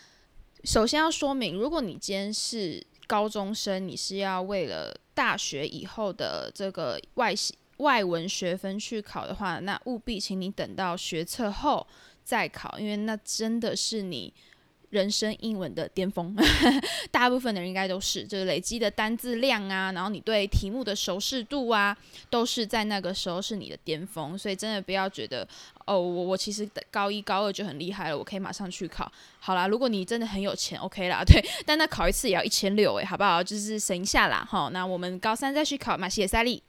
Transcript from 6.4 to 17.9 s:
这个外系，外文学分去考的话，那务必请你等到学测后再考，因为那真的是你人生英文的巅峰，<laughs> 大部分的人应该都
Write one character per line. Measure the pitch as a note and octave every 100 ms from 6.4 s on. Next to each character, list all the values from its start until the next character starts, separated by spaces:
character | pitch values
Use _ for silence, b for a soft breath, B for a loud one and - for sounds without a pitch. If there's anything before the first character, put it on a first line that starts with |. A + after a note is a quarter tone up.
| A#1
这 | - F#3+
个 | F#3 C#3 D#2 -
外 | - A3
系， | E3 - - _ -
外 | C#4+ A#3+
文 | F#3 E3 F3+
学 | - F3+ F#3
分 | F#3+ G3+
去 | - A3
考 | - - -
的 |
话， | G3 F#3+ E3
那 | F#3+ - B3+
务 | A3+
必 | - G3+
请 | - F#3+
你 | F#3
等 | G3 D3 F#2+
到 | F#3 E3+
学 | - D#3+
测 | F3 - G#3
后 | G3 C#4+ G#3+ - B B B -
再 | A3+ E3
考， | - - -
因 | G#3
为 | G#3
那 | A3 G#3+
真 | - - A3 A#3
的 | A3+
是 | - - A3
你 | F#3+ C3 E2+ b b b b _ _
人 | G3+ G3+
生 | - G#3+ G#3+
英 | A3+ G#3
文 | D#3
的 | D#3+ -
巅 | - F#3+
峰， | F#3+ E3+ G#3+ D4+ - B3
<laughs> | C4+ F4+ E5 A4+
大 | B3 B3
部 | B3+
分 | B3 G3
的 |
人 | F3+
应 |
该 | F#3+
都 | F#3+